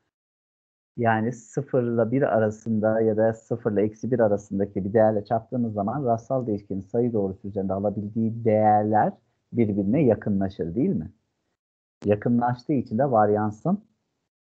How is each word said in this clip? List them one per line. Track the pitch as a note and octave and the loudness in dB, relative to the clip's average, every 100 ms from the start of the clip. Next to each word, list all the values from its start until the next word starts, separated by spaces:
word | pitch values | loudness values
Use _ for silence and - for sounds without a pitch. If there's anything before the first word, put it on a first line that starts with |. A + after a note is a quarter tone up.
| _ _ _ _ _ _ _ _ _ - | _ _ _ _ _ _ _ _ _ -2
yani | A2+ A2 A2 | 2 2 0
sıfır | B2 - - C3 C3+ | -6 -8 -8 -2 0
ile | A#2+ A#2 A2 | 0 0 0
bir | C3+ | 0
arasında | C#3 A2 A2 G#2+ A2+ A2 A2 A2 | 2 2 2 -2 -4 0 2 2
ya | A2 G#2+ | 2 2
da | A2 | 0
sıfır | A2 - A#2 A2+ | 0 -6 -4 -2
ile | G2+ | 0
eksi | G#2+ - A2+ | 0 -2 -2
bir | A#2+ | 2
arasındaki | A2 G2+ - G2 G2+ G2+ | 2 0 -2 -4 -4 -4
bir | F#2+ | 0
değerle | A2 A2 G#2+ | 4 4 2
çarptığımız | G2+ A2+ - B2+ A#2 | -2 -6 -4 -6 -4
zaman | G#2 G2+ C3+ | -4 -4 -2
rastsal | B2+ A2+ - C3+ A#2+ | -2 -2 -2 -4 -2
değişkenin | G2+ - F#2+ | -6 -6 -10
sayı | - A#2+ B2 | -4 -2 0
doğrusu | A2+ G2 F#2 G2+ | 0 -2 -6 -10
üzerinde | G2+ F#2+ | -6 -4
alabildiği | G2 G#2 G2+ G#2 A#2 A2+ A2+ | -2 -2 -4 -6 -2 -4 -2
değerler | A2+ G#2+ G#2+ G#2+ G#2+ G#2+ E3 - _ _ _ | 0 4 4 4 2 2 0 -2 _ _ _
birbirine | A#2 G#2+ G2+ G2 C3+ | -2 0 0 0 2
yakınlaşır | C3 G#2 A2 G2 G2 - E2+ | 2 2 0 -2 -2 -4 -6
değil | F#2 F#3 | -2 -2
mi? | C3+ D#2 - _ _ _ _ _ _ _ - | -2 -6 -16 _ _ _ _ _ _ _ -6
Yakınlaştığı | G2+ G#2 B2+ A#2+ A#2+ B2 - | -2 0 0 0 0 -4 -2
için | C#3 A2 A2+ | -2 -2 0
de | C#3+ | 2
varyansın | A2+ G#2 G#2 G#2+ G#2+ D#3+ G3 - _ _ _ _ _ | 4 4 2 0 -2 -2 -4 -6 _ _ _ _ _